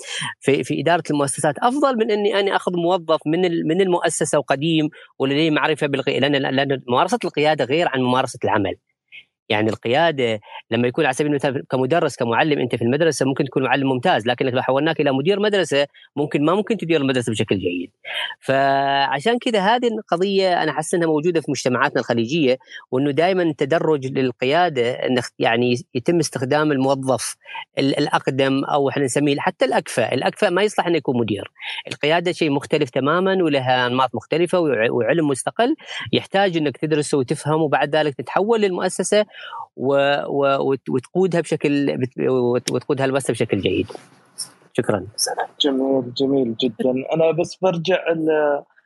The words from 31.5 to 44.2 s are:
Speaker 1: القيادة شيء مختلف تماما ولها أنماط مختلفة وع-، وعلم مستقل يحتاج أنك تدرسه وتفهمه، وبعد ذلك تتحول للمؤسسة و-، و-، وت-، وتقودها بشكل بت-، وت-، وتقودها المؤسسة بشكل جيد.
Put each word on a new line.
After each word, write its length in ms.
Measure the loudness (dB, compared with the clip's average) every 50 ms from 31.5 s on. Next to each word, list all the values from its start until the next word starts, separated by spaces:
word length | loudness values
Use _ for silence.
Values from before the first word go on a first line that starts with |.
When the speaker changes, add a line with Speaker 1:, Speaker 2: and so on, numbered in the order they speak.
| -16 _ -12 -10 -10 -10 -10 -12
Speaker 1:
القيادة 440 | -10 -4 0 0 2 2 2 0 0
شيء 180 | 0 0 0
مختلف 400 | 0 0 -2 -2 0 0 0 0
تماما 520 | -2 -2 0 2 2 2 2 2 2 2 2
ولها 440 | 2 2 0 2 2 2 2 2
أنماط 280 | 0 2 2 0 0 0
مختلفة 460 | -6 -6 -4 0 0 0 2 2 0
وع-، 300 | 2 2 2 2 2 2
وعلم 380 | 2 0 0 2 2 2 2 0
مستقل 460 | 0 -2 -4 -6 -2 0 0 0 0 -2 -6 -12 -14 -12 -8 -4 -2
يحتاج 440 | -2 -2 0 0 2 2 2 2
أنك 200 | 0 -2 -2 -2
تدرسه 420 | -4 -2 -2 0 0 0 0 0 0
وتفهمه، 440 | 0 0 -4 -4 -2 -2 0 0 2
وبعد 340 | 2 2 0 0 2 2
ذلك 180 | 0 0 0 -2
تتحول 460 | -4 -10 -2 0 0 2 2 2 2
للمؤسسة 640 | 2 0 0 0 -2 -4 -2 -2 -2 2 2 2 2 0 -4 -14 -18 -16 -14 -14 -14 -14 _
و-، 460 | -4 -2 0 2 2 2 2 2 0 -2
و-، 440 | -4 -2 0 2 2 2 2 0 0
وت-، 180 | -2 -2 -2 -4
وتقودها 520 | -4 -4 -4 -2 _ 0 0 2 2 0
بشكل 560 | 0 0 -4 -2 0 0 0 2 0 0 0
بت-، 220 | -2 -4 -6 -4 -2
وت-، 540 | 0 0 2 2 2 2 0 0 -2 -2 -4
وتقودها 340 | -4 -2 -2 -2 0 0
المؤسسة 260 | 0 0 -2 -2 -2 -2
بشكل 280 | -2 -2 -2 -2 0
جيد. 260 | 0 0 0 0 -2 -4 -8 -16 -20 -20 -20 _